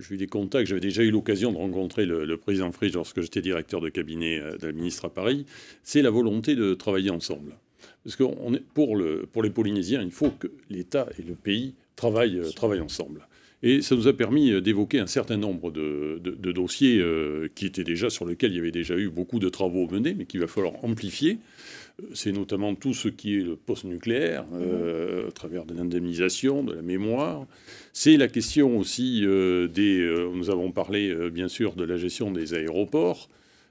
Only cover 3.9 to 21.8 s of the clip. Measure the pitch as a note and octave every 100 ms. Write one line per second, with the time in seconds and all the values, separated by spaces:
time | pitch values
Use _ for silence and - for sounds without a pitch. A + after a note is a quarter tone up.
3.9 | F2+ D#2 E2 E2 D#2+ D2+ - D#2+ D#2 F2
4.9 | - F2 F2+ G#2 C#3+ C#3 - - - -
5.9 | D3 C3 A2 A2+ G#2+ A2 C3+ G2+ F#2 -
6.9 | F#2+ G2 E2+ - D2+ D2 - _ _ -
7.9 | _ - - C3 - A#2+ B2+ - - C#3+
8.9 | G#2+ E2 D#2 - A2+ G#2+ A2 G#2+ G2+ F2
9.9 | B2+ F2+ - D3 - - - - F#2 F2
10.9 | C#3+ A#2+ - E2+ F2 G#2 G#2+ C3 - _
11.9 | - A#2 A2 A#2+ F2+ E2 - A2+ G2 D#2
12.9 | - C#2+ D2+ - _ _ _ A#2+ C3+ -
13.9 | B2+ A2+ A#2 A2 C#3+ C#3 G2 F#2+ G2+ G2+
14.9 | C#3 F#2 C3+ - G#2+ G#2 F2 E2+ D#2 D2+
15.9 | D2 D2+ D#2+ F2 - F#2 F2+ F2+ - C3+
16.9 | A2+ F2 D#2+ D2+ D2+ D#2+ - G2 - E2+
17.9 | E2+ A2+ - F2 F2 A#2 F2 E2+ E2+ E2
18.9 | F2+ G2+ D#2+ F2+ A#2 F#2 - F#2+ F2+ E2+
19.9 | F#2+ C#3 G3+ - F2+ E2+ - F2+ - A#2
20.9 | A2 G2 - D#3 A3 - - - -